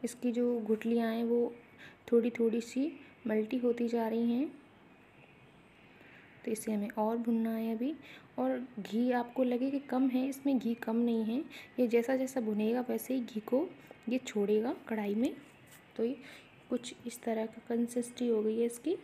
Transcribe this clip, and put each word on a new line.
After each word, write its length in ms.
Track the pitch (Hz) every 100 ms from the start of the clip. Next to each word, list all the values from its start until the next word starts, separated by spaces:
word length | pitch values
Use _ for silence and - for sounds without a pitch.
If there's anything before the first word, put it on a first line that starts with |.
इसकी 280 | 233 - 247
जो 260 | 233 240 240
गुठलियाँ 520 | 214 214 226 233 226
हैं 120 | 226
वो 300 | 233 240 240 - - - - - -
थोड़ी 220 | 233 233
थोड़ी 280 | 233 226 226
सी 300 | 220 - 285 - - - 233
मल्टी 300 | 214 214 262
होती 300 | 240 240 240
जा 200 | 233 226
रही 240 | 226 233
हैं, 160 | 240 302 - - - - - - - - - - - - - - - - - - - -
तो 60 |
इसे 200 | 220 -
हमें 180 | 214 208 -
और 200 | 214 233
भुनना 320 | 233 226 226
है 200 | 226 226
अभी। 220 | 226 247 311 - - - -
और 220 | 254 254 254 -
घी 300 | 185 208 247
आपको 300 | 247 240 -
लगे 260 | 254 247 262
कि 80 | 277
कम 280 | 277 254 269
है, 160 | 247 262
इसमें 300 | 269 285 269
घी 160 | 220 233
कम 200 | - 226
नहीं 260 | 240 226 214
है, 140 | 240 320 - - -
ये 80 | 247
जैसा 280 | 233 233 262
जैसा 260 | 262 262
भुनेगा 400 | 220 208 214 240
वैसे 320 | 247 226 -
ही 80 | 262
घी 180 | 233 220
को 240 | - 247 370 - - - -
ये 80 | 254
छोड़ेगा 560 | - 214 202 214 233 320 -
कढ़ाई 280 | 220 202 208
में। 180 | 262 415 - - - - - -
तो 80 |
ये 140 | 226 277 - - - - -
कुछ 240 | - - - 240
इस 140 | -
तरह 220 | - 220 220
का 160 | 226 -
consistency 600 | 233 233 247 240 - 240
हो 140 | 220
गई 180 | 214 220
है 60 | 233
इसकी। 320 | 233 - 381